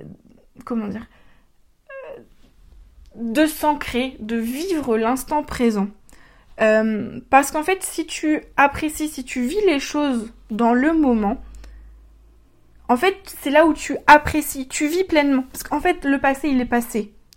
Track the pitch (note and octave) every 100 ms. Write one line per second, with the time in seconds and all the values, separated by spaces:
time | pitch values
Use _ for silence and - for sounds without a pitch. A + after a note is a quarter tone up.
0 | D3+ - _ - _ - - A#3 G#3 G#3
1 | A#3 _ - - _ _ _ _ - C5+
2 | B4+ - G#3 - - _ - - - -
3 | - G3+ A#3 A3+ D#4 - D4+ D4 - A#3+
4 | C4 C4 G#3+ A#3 A3+ B3+ F#4 D#4+ C4+ A3
5 | A3+ B3+ - D4+ D4 - A#3+ G#3 G3+ -
6 | - - - _ _ - A3 G#3+ A3 G#3+
7 | - - - C4+ C#4 D#4 D4+ F#4+ - -
8 | D#4+ - D#4 D4+ - - - - - D#4
9 | D4+ D4+ B3+ B3+ B3 F#4+ G4+ C#4+ - D4+
10 | D4 A#3+ A3 - - G#3+ A#3 A#3+ C#4+ E4
11 | C#4+ A#3 G3+ - - - - - - -
12 | - - _ _ _ _ _ - - A#3+
13 | F#4 F#4+ - - D4 C#4+ D#4+ D4+ - C#4
14 | - D4 D4 D#4 D4 C#4 C4 - D4 E4+
15 | F#4+ D#4 C#4+ C4+ C4 - - D4 F4+ F4
16 | C#4 C#4 C#4 C4+ D#4 C4 B3 A#3+ A#3+ -
17 | G#3 - _